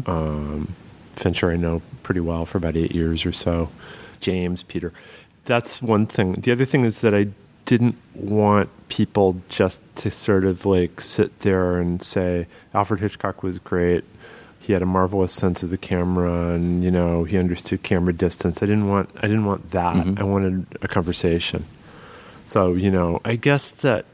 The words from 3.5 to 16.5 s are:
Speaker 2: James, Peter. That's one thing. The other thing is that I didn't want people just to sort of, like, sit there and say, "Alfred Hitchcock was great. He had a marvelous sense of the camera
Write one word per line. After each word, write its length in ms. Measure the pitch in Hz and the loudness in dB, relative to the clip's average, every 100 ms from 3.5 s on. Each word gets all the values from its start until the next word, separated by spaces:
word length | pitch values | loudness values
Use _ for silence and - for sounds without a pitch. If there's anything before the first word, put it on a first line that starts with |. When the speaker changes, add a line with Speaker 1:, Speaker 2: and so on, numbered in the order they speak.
| 85 85 - - - - - | 0 -2 -6 -20 -20 -20 -8
Speaker 2:
James, 440 | - 92 90 90 | -4 -2 -2 -4
Peter. 280 | - 87 85 - - - - _ - | -6 -8 -8 -10 -20 -20 -20 _ -2
That's 340 | 120 - - | 0 0 -4
one 280 | 117 107 107 | 0 2 2
thing. 260 | - 95 | 0 0
The 180 | 92 123 | 0 0
other 140 | 120 131 | 0 2
thing 200 | 143 117 | 2 2
is 160 | 107 | 2
that 120 | 113 | 2
I 140 | 104 104 104 - _ - | 4 2 -4 -20 _ 0
didn't 340 | 120 120 110 - - | 4 4 0 -10 -12
want 540 | 98 107 104 104 - - - | -2 2 4 4 2 -4 -8
people 520 | - 107 - 95 92 - | -2 0 4 2 2 -6
just 320 | - 95 - - - | 0 0 0 -14 -10
to 120 | 107 | -8
sort 340 | - - 95 | -4 0 2
of, 220 | 95 90 98 | 2 0 2
like, 360 | 95 87 - | 2 2 -4
sit 400 | - - 104 - | -6 0 -2 0
there 360 | 101 95 90 90 | 0 2 2 0
and 240 | 87 87 | 0 -2
say, 460 | - - 90 87 85 - - | -4 -2 0 -2 -4 -12 -6
"Alfred 260 | 101 101 104 | -2 0 -2
Hitchcock 440 | 101 - 101 90 | -4 -4 -6 -6
was 160 | 95 87 | -8 -8
great. 440 | - 90 87 87 - - - - - - | -4 0 2 2 -2 -14 -20 -20 -20 -10
He 160 | - | -2
had 80 | 95 | 0
a 40 | 90 | 2
marvelous 440 | 92 92 98 90 | 2 2 2 0
sense 300 | - 95 87 | 0 -2 -2
of 80 | 87 | -4
the 80 | 92 | -6
camera 800 | - 90 87 90 87 87 85 | -2 -2 0 0 0 0 0